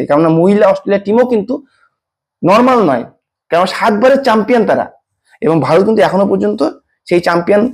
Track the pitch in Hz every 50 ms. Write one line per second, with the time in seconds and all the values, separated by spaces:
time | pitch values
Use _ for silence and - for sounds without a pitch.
0 | 131 - 143 151 165 165 160 165 170 196 208 208 214 196 196 - - 196 202 196
1 | 202 196 214 240 254 247 247 214 190 233 262 - - _ _ _ _ _ _ _
2 | _ _ _ _ _ _ _ _ - 165 196 226 247 262 254 233 202 151 131 82
3 | - - _ _ _ _ _ _ _ - 160 170 185 185 - - 190 233 214 202
4 | 240 262 277 262 277 240 220 220 208 214 247 233 202 151 139 123 - - - _
5 | _ _ _ _ _ _ _ - - 147 160 160 139 135 160 180 196 214 226 208
6 | 180 156 175 190 202 202 196 190 202 208 214 220 277 320 - - _ _ _ _
7 | _ - 175 175 175 180 170 170 175 180 202 208 220 262